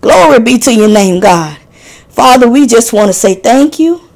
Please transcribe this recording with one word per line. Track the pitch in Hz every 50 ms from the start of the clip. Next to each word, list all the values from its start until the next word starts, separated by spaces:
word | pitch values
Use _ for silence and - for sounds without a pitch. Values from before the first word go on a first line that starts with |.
Glory | - - 311 - 359 320 285 247
be | 226 240 247 240
to | - 277 240
your | 220 214 214
name, | 214 208 202 190 180 175
God. | 196 196 180 165 160 151 147 143 _ _ _ _ - - - - - _
Father, | - - - 254 247 254 247 233
we | 233 277 294
just | 254 233 226 233 -
want | - 202 208 208
to |
say | 185 - - 190 190
thank | 190 - 220 233 269 277 311 302 -
you. | 320 330 339 339 _ _ _